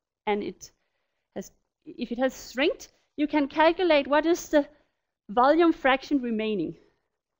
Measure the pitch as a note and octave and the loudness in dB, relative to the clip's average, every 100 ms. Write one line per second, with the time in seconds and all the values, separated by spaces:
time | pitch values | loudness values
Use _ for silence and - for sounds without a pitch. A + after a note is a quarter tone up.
0 | _ _ - G#3 - - - _ _ _ | _ _ -4 -4 -6 -12 -20 _ _ _
1 | _ _ _ G#3 G3 _ _ _ - - | _ _ _ -16 -16 _ _ _ -20 -12
2 | A#3+ A#3+ C4 - - A#3+ D#4 C5+ - _ | -10 -4 -4 -4 -10 -4 -2 -4 -12 _
3 | _ - D4 - - D#4 D#4+ E4 F4+ D4+ | _ -6 -2 -2 -2 2 2 2 2 2
4 | C#4 D4 D#4 E4+ - D4+ C#4+ _ _ _ | 2 0 2 -2 0 0 0 _ _ _
5 | _ _ - G#3 C4 D#4 E4+ E4 C4+ C4 | _ _ -6 2 4 4 4 2 0 0
6 | - C#4+ A#3+ A3 A3 G#3 D#3+ E3 _ _ | 0 -4 -2 -4 -2 -4 -6 -8 _ _
7 | _ _ _ | _ _ _